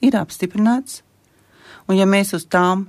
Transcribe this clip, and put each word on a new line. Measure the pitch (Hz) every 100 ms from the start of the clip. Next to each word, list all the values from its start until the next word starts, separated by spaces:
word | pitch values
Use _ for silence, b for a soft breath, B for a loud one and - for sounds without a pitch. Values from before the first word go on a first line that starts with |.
ir | 254
apstiprināts, | 226 147 - 180 202 220 247 269 - _ _ b b b b b b -
un | 190
ja | 196
mēs | 196 196
uz | 170 -
tām | 180 180 185